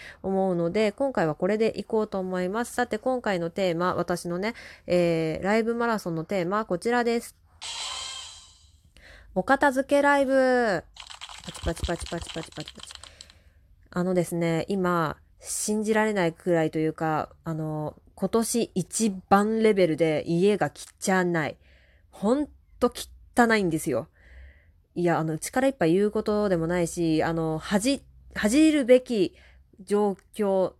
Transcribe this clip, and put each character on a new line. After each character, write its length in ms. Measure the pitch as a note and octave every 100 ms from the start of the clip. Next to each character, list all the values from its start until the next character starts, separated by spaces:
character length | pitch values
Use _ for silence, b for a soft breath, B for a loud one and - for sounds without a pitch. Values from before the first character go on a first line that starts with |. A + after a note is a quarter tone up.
| B B
思 300 | F#3+ F#3+ F#3+
う 60 | E3+
の 140 | E3+
で、 200 | G3+ G#3+
今 220 | - C#4
回 160 | A#3+ D#3+
は 80 | D3
こ 100 | F#3
れ 120 | G#3+
で 200 | A3 -
い 60 |
こ 160 | - A3
う 80 | G#3+
と 100 | G3
思 220 | F#3 F#3
い 80 | F3+
ま 160 | G#3+
す。 80 | A#3+
さ 160 | - B3
て、 100 | G#3+
今 240 | C4 B3+
回 160 | A3+ F#3
の 120 | E3+
テ 240 | G3+ F#3+
ー 20 | E3
マ、 180 | F3+
私 340 | D#3+ E3+ F3 F3
の 100 | F3
ね、 160 | G#3 A#3+ B B B
え 500 | F3+ E3+ E3 D#3+ D#3
ー、 40 |
ラ 140 | F#3 A3+
イ 40 |
ブ 140 | A3+ A#3
マ 100 | A#3
ラ 140 | G#3+
ソ 100 | F3
ン 60 | D#3+
の 80 |
テ 180 | D#3+ G3+
ー 60 | F3
マ 80 | G#3
は 80 |
こ 120 | A3 F3
ち 140 | A#3
ら 140 | A#3+
で 160 | A#3 A#3
す。 160 | - - _ - - - - - - - - - - - - _ _ - B B B F#3
お 80 |
片 260 | F3+ C4+ C#4+
付 180 | B3+ C4+
け 140 | C#4+
ラ 160 | C#4+ C#4+
イ 80 | C4
ブ。 560 | C4+ B3+ B3 A3+ F3 - - - - - -
パ 80 | -
チ 100 | -
パ 100 | -
チ 120 | E3 -
パ 100 | E3+
チ 100 | -
パ 80 | E3+
チ 160 | -
パ 80 | E3
チ 80 | -
パ 140 | -
チ 100 | -
パ 60 | -
チ。 80 | - - B B B B B B B B -
あ 120 | F3+
の 100 | F3+
で 120 | F3+
す 100 | E3
ね、 300 | E3+ E3+ E3 -
今、 520 | G3 F3+ F3 D3+ - _ _
信 460 | - - - G#3+
じ 100 | G#3+
ら 100 | G#3+
れ 100 | G#3+
な 120 | G#3 E3
い 60 |
く 200 | E3 F#3
ら 120 | E3+
い 80 | D#3
と 80 | D#3+
い 60 | D#3
う 40 |
か、 360 | D#3 D#3+ D3+ - -
あ 100 | -
の、 400 | D#3 D#3 D3+ D3+ - - -
今 120 | F#3+
年 420 | A3+ A3+ A#3 G#3 F#3+
一 360 | E3 - A3 F#3+ -
番 300 | G3+ G#3 A3
レ 160 | A3
ベ 140 | G3+ F3
ル 80 | D#3
で 260 | D#3+ D3+
家 320 | - E3+ G3 G3+
が 140 | D3 - - -
汚 240 | - F#3+ F3+ E3+ C#3+
い。 80 | - b b b b b
ほ 260 | - G3+ C4+
ん 120 | D4 - _ -
と 120 | A#3+ - - - - -
汚 160 | A#3 A3
い 80 |
ん 60 | F3+
で 80 | D#3
す 100 | E3
よ。 160 | A#2+ D3+ b b b b b b b _
い 80 | -
や、 160 | F3 D#3
あ 60 |
の、 120 | D#3+ D#3
力 300 | - C4 C4+
い 40 |
っ 20 |
ぱ 120 | C4+ E3
い 80 |
言 120 | F#3 G#3
う 40 |
こ 100 | A3
と 260 | G#3+ G#3 G#3
で 80 | E3+
も 120 | D#3+
な 120 | F3+
い 60 | E3+
し、 380 | - E3 D#3
あ 80 | D#3+
の、 260 | E3 D#3+ D#3
恥 400 | - G3+ A#3+ C#4
じ、 60 | - - - -
恥 300 | G#3+ C4+ D#4+
じ 60 |
る 120 | D4+
べ 160 | A#3 B3+
き 340 | - A3+ F3 - b b _ -
状 340 | F#3 G#3 G#3 F#3 _
況 420 | - G3+ F#3+ F3+